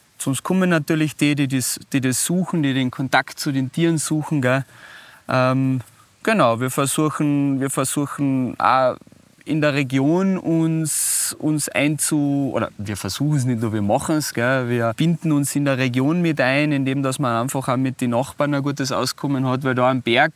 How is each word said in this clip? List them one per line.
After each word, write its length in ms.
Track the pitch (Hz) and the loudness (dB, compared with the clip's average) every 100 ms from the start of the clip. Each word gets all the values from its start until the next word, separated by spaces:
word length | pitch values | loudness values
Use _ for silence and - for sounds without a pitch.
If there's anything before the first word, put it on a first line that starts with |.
| _ - | _ -8
Zu 120 | - | -4
uns 120 | 131 | -4
kommen 280 | - 185 185 | 0 0 2
natürlich 460 | 165 147 160 151 - | 2 0 0 0 0
die, 180 | 147 | 0
die 140 | 147 139 | 2 0
das, 320 | 131 123 - - | 0 -2 -6 -4
die 80 | 139 | -2
das 240 | 131 120 | 0 0
suchen, 380 | - 180 180 170 | 0 0 0 0
die 120 | 143 | 0
den 160 | 131 127 | 0 -2
Kontakt 460 | - 131 135 131 - | -4 0 0 0 -4
zu 100 | 156 | -4
den 180 | 135 131 | -2 -2
Tieren 260 | - 165 160 | 0 2 2
suchen, 420 | - 156 147 151 | 0 -2 0 0
gell? 240 | 127 135 131 - - - - - - | 2 0 -2 -14 -20 -20 -20 -18 -2
Ähm, 520 | 131 127 131 135 131 - _ _ _ | 2 2 2 0 -2 -6 _ _ _
genau, 380 | - 220 127 117 | 0 4 4 2
wir 100 | 127 | -2
versuchen, 880 | - 139 - 156 - 151 143 139 135 | -2 0 0 0 0 0 2 0 0
wir 100 | 135 | -2
versuchen 880 | - 135 - 139 - 143 135 123 - | -2 -2 -2 -4 -2 -2 0 -2 0
auch 380 | - 131 127 95 - - _ _ | 2 4 2 0 -10 -20 _ _
in 180 | - 156 | -4 0
der 100 | 151 | 2
Region 640 | 143 135 135 135 175 190 185 | 2 0 2 2 2 2 0
uns, 1000 | - 165 160 160 156 - - - - - | 0 2 2 0 -2 -2 -2 -2 -4 -4
uns 320 | 156 151 - | -2 -2 -2
einzu-, 800 | 104 143 156 - 156 143 139 139 | 0 0 0 -2 0 0 0 -2
oder 160 | 113 92 - | -2 -4 -6
wir 220 | 101 104 | -8 -6
versuchen 380 | 101 - 143 151 | -6 -4 0 0
es 60 | 127 | 0
nicht 160 | 117 | 0
nur, 100 | 113 | -2
wir 80 | 107 | -2
machen's, 540 | 101 127 - 156 143 | 0 0 0 -2 -2
gell? 340 | - 120 135 123 | -2 0 0 0
Wir 240 | 120 117 | 0 0
binden 380 | 113 160 165 160 | 0 0 0 0
uns 220 | 147 139 143 | 0 0 -2
in 80 | |
der 140 | 143 131 | 0 0
Region 420 | 131 123 135 175 | 0 0 0 2
mit 180 | 170 147 | 0 2
ein, 300 | 127 135 151 | 2 2 2
indem 300 | 143 135 135 | 0 0 0
dass 160 | 135 131 | -2 -2
man 220 | 131 113 | 0 0
einfach 260 | 165 139 131 | -2 -4 -2
auch 80 | 123 | 0
mit 220 | 131 127 | 0 -2
den 80 | 123 | 0
Nachbarn 420 | 120 131 - 147 | 0 -2 -2 0
ein 80 | 143 | 0
gutes 300 | 139 139 131 | -2 -4 -2
Auskommen 540 | 104 127 - 143 135 131 | -2 -2 -4 -4 0 0
hat, 160 | 131 | 0
weil 100 | 135 123 | 0 2
da 120 | 123 | 2
am 140 | 131 | 2
Berg, 300 | 117 117 160 | 2 4 2